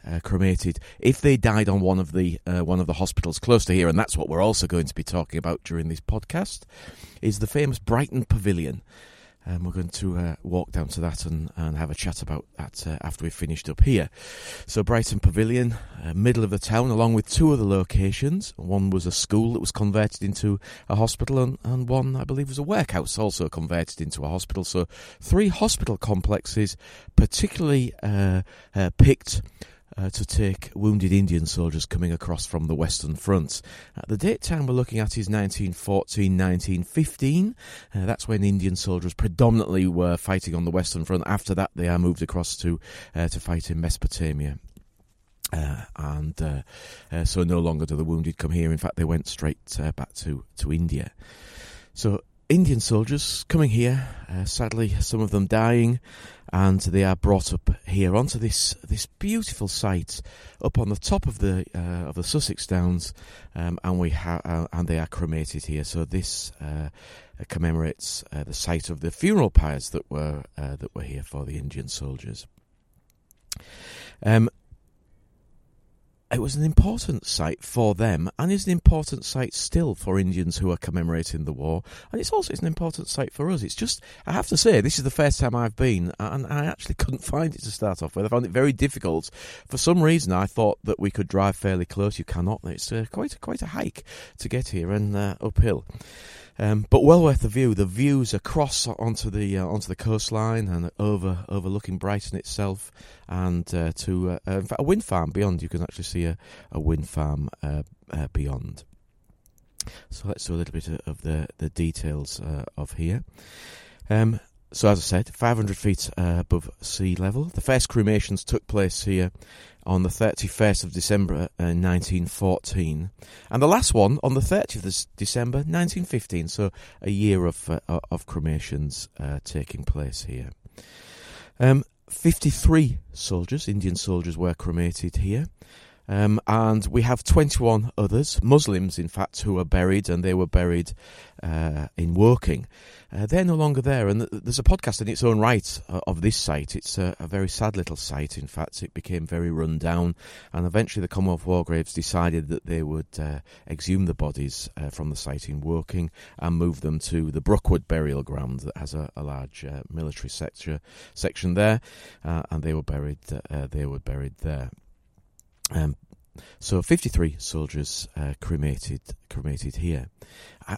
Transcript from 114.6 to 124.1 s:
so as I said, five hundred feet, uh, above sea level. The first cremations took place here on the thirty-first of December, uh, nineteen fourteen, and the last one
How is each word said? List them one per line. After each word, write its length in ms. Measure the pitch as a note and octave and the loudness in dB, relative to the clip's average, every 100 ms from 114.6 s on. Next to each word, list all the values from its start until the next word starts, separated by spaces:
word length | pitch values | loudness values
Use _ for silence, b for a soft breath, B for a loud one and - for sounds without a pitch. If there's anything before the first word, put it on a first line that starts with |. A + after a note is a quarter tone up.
| _ | _
so 140 | - G#2+ | 4 4
as 100 | F#2+ | 6
I 40 | |
said, 320 | - F#2 - | 2 0 0
five 220 | - A#2+ A2+ | 0 2 2
hundred 200 | G#2 F#2 | 0 0
feet, 320 | G#2 F2+ - - | 0 0 -2 -2
uh, 200 | F2 F2 | 0 0
above 300 | - F2 - - | 2 0 -2 -12
sea 340 | - - F#2 | -10 -2 0
level. 300 | F2 F#2+ B2 | 0 0 -2
The 160 | E3+ - | -4 -4
first 300 | - C3 - | 2 2 2
cremations 520 | A#2 G#2 G#2 - G2 | 2 4 2 0 -4
took 240 | - A2+ - | -2 -4 0
place 380 | G#2+ F#2 - | 0 0 0
here 260 | G2+ F#2+ F2+ - B B B B | 0 0 0 -4 B B B B
on 180 | - F#2 | 0 2
the 60 | F#2 | 2
thirty-first 760 | - A2 - G2 - G#2+ G2 | 2 0 0 -6 2 4 4
of 120 | F2 | -2
December, 540 | F2 - G2+ F#2 D#2+ E2+ - | -4 0 2 2 0 -4 -2
uh, 160 | F2 | 0
nineteen 500 | E2+ F2+ F2+ - F2+ | 2 2 2 2 -2
fourteen, 880 | F2 - G2 F2+ - F#2+ D#2+ D2+ F#2 - B B B | -2 -2 0 0 -2 -2 -2 -2 -6 -12 B B B
and 120 | A#2+ | 2
the 60 | D3+ | 6
last 240 | A3+ - | 6 4
one 260 | A2+ G2 | 6 6